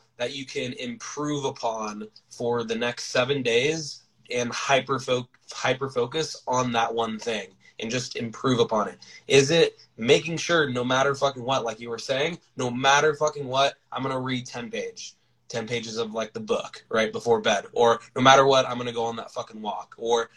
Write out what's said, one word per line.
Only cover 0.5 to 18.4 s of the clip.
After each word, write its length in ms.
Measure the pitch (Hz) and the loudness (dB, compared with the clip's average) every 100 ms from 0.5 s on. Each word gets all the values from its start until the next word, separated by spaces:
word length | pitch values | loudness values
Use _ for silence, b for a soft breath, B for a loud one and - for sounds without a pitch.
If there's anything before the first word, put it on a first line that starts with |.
| 143 127 | -6 -6
improve 720 | - 123 113 - - 147 147 | -6 -10 -10 -10 -6 -4 -2
upon 640 | 131 117 120 110 107 104 107 _ _ | -4 -4 -4 -4 -6 -8 -14 _ _
for 340 | - 120 120 | -6 -2 -2
the 120 | 113 113 | -2 -2
next 320 | 120 120 - | -4 -4 -4
seven 340 | 131 123 139 | 0 0 0
days 600 | 120 117 143 165 147 - _ _ - | 2 2 2 -2 -6 -12 _ _ -8
and 160 | 123 120 | -4 -4
hyper 440 | - - 139 131 131 | -4 2 2 2 -4
fo-, 300 | 127 127 123 _ - | -2 -4 -4 _ -18
hyper 380 | - 123 127 135 | -4 -2 -2 -2
focus 520 | 123 123 156 151 - - | -2 -2 -2 -6 -6 -2
on 240 | 127 127 | 0 2
that 220 | 117 113 | 2 0
one 240 | 117 113 110 | 0 -2 -2
thing 300 | 117 107 95 _ b b | -4 -4 -6 _ b b
and 80 | 113 | -4
just 260 | 123 - - | -4 -4 -6
improve 440 | 120 113 131 120 | -8 -4 0 2
upon 280 | 113 110 98 | 2 2 -2
it? 100 | - B B B | -6 B B B
Is 240 | 143 135 | 6 6
it 280 | 165 151 - b - | 6 4 0 b -2
making 400 | 117 160 156 160 | 4 4 4 -4
sure 320 | - 170 139 | 0 2 2
no 160 | 123 | 0
matter 300 | 123 131 139 | 0 2 2
fucking 280 | 135 139 131 | 2 -2 -2
what, 220 | 120 131 | -2 -2
like 160 | 117 110 | -2 -6
you 80 | 117 | -8
were 100 | 113 | -8
saying, 400 | - 131 156 170 _ - | -4 -2 -2 -4 _ -6
no 120 | 127 | -4
matter 440 | 123 139 143 151 | 0 4 6 4
fucking 320 | 143 - 147 131 | 2 -2 -2 -4
what, 300 | 131 139 - - | 0 0 0 -10
I'm 120 | 123 | -6
gonna 180 | 131 131 | -4 -4
read 240 | 127 127 | -4 -6
ten 260 | 123 123 117 | -6 -10 -8
page, 440 | 107 92 - - - _ _ - | -8 -8 -10 -16 -18 _ _ -10
ten 180 | 120 110 | -8 -4
pages 300 | 120 113 110 | -6 -4 -6
of, 160 | 113 | -4
like, 220 | 110 110 | -4 -6
the 60 | 117 | -6
book 440 | 107 - - - - | -2 -2 -4 -12 -4
right 200 | 113 110 | 0 0
before 300 | 113 120 113 | 0 0 2
bed, 240 | 110 101 - | 2 0 0
or 280 | - 117 113 B | 4 4 4 B
no 60 | - | 2
matter 240 | 131 135 | 8 8